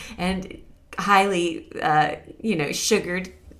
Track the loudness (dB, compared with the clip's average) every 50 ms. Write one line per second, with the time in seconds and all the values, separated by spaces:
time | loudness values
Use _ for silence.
0 | -14 -12 -8 -4 -2 -2 -2 -2 -4 -10 -12 -16 -18 -20 -20 -20 _ -16 -10 -4
1 | 0 4 6 6 6 4 2 2 0 0 -2 -4 -10 -12 -8 -2 0 2 4 4
2 | 2 2 0 -6 -12 -16 -14 -6 -2 0 0 0 0 -2 -2 -2 0 2 2 2
3 | 2 0 -6 -6 -6 -8 -14 -20 -20 -20 -20